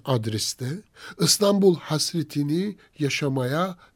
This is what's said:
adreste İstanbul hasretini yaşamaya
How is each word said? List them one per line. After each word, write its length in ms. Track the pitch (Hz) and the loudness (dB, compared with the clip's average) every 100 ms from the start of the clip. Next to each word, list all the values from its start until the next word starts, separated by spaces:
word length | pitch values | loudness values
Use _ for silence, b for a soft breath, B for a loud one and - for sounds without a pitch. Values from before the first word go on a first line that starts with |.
adreste 800 | - 127 110 107 - - 123 175 - B B - | 0 0 0 -4 -4 -6 -8 -8 -12 B B -2
İstanbul 560 | 165 - 202 202 196 165 | 0 4 4 6 6 4
hasretini 1000 | - 156 - 175 147 147 147 160 202 202 b - | 0 -2 -2 -4 -4 -4 -2 -2 -2 -8 b -6
yaşamaya 800 | 143 - 143 135 127 147 190 175 b | -4 -2 -2 0 0 0 -2 -6 b